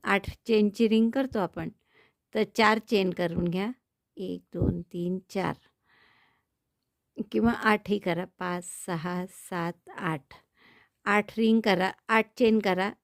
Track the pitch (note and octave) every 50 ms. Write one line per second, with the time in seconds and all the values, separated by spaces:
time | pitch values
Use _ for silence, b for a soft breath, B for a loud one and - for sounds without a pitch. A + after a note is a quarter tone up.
0 | - - G3 G3 G3 - - - - - A3+ G#3+ G#3 G#3 G3 - A#3 A3 A3 A3
1 | A3+ A3+ A#3 C4+ C4+ C4 - A3 F#3 E3+ - F3 E3 E3 - _ b b b b
2 | b b b b b _ - A3 G#3+ G3+ - - A3 G#3 A3 A3 - - A#3 G3+
3 | F#3+ F#3 F3 F3 F3+ E3+ E3 F3 F3 F3 E3 F#3 G3 A3+ B3+ _ _ _ _ _
4 | _ _ _ - F#3+ F#3 F3 F3 F3 _ - F3 F3+ - F3+ E3+ F3 _ - F3
5 | F3 F3 F#3 F#3 - - - G3 F3+ E3+ D#3 - _ _ _ _ b b b b
6 | b b b b b b b b b b b _ _ _ _ _ _ _ _ _
7 | _ _ _ - G#3 - - A3 G#3+ A#3 A#3+ - - A3 G#3+ G#3 G#3 - G#3 G#3
8 | G3 F#3 E3+ E3+ F#3 - _ - F#3 F3+ F3+ F3 F3 - - - - - F3+ D#3+
9 | D3+ F3+ F3+ F3+ F3+ F#3 - - - - F#3+ F3 E3+ E3+ F3 _ _ - E4+ -
10 | - F3 D#3+ D3 - - - - _ _ b b b b b b b b b _
11 | - G#3 G3+ G#3 G3+ G#3 - - A3+ A3 A3 A3+ G#3+ A3 F#3+ F3+ F#3 F#3+ - _
12 | _ - A3+ A3 A3 A3 _ - B3 A3 A3 A3 G#3 G3+ F#3 F3+ F#3+ G3+ - _